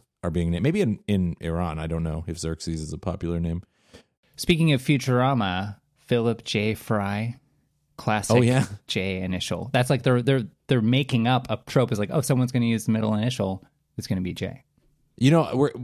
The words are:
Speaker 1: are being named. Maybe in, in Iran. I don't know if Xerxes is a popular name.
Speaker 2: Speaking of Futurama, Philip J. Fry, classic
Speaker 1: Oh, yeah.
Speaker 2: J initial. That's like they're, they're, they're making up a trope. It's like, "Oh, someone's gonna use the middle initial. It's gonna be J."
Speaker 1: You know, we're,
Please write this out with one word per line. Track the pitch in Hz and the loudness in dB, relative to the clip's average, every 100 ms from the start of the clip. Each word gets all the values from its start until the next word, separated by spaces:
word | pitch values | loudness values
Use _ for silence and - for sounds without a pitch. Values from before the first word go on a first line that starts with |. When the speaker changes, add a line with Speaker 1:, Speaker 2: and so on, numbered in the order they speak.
| - _ | -20 _
Speaker 1:
are | 87 | -4
being | 85 85 | 0 0
named. | 85 | 0
Maybe | 127 202 | 0 0
in, | 120 101 - | 0 -2 0
in | 98 87 - | 0 0 -2
Iran. | 82 82 87 78 | -4 -2 -2 -4
I | 80 | -4
don't | 82 | -2
know | 82 80 85 | -2 -4 -6
if | 82 | -6
Xerxes | 82 82 85 80 | -6 -6 -6 -6
is | 78 | -6
a | 76 | -8
popular | 90 85 85 85 | -6 -6 -4 -2
name. | 85 85 - _ _ - _ _ _ - | -2 -4 -8 _ _ -20 _ _ _ -8
Speaker 2:
Speaking | - 165 165 | 0 2 4
of | 131 | 2
Futurama, | 147 139 131 123 131 127 95 90 104 101 _ _ - | 2 0 2 2 2 2 0 -2 -4 -10 _ _ -2
Philip | 120 117 113 | 0 0 -2
J. | - 107 107 | -2 -2 0
Fry, | 104 - 104 98 104 113 - _ _ _ _ _ - | -2 -2 -2 0 -2 -4 -8 _ _ _ _ _ -8
classic | - 107 98 120 | -2 0 4 4
Speaker 1:
Oh, | |
yeah. | 120 131 - 104 - | 6 4 0 -4 -6
Speaker 2:
J | 101 95 92 | -4 -2 -2
initial. | 92 90 - 87 90 | -2 -4 -4 -6 -2
That's | 127 127 | 0 2
like | 131 | 0
they're, | 135 123 | 2 2
they're, | 120 135 107 _ - | 4 0 0 _ 0
they're | 127 | 2
making | 110 131 139 120 117 | 4 2 2 0 2
up | 127 - | 0 0
a | 107 - | -8 0
trope. | 139 117 | 0 2
It's | 104 | 0
like, | 104 | -2
"Oh, | - | -2
someone's | - 127 123 | 0 0 2
gonna | 123 117 | 0 0
use | 113 - | 0 0
the | |
middle | 110 107 | 0 0
initial. | 107 120 127 95 95 - _ _ - | 0 -2 -2 -2 -4 -10 _ _ -10
It's | - | -4
gonna | 98 | -4
be | 90 | -4
J." | 90 92 - _ _ _ _ _ - | -4 -8 -10 _ _ _ _ _ 0
Speaker 1:
You | 131 | 4
know, | 165 - | 4 2
we're, | 127 143 - | 0 0 -2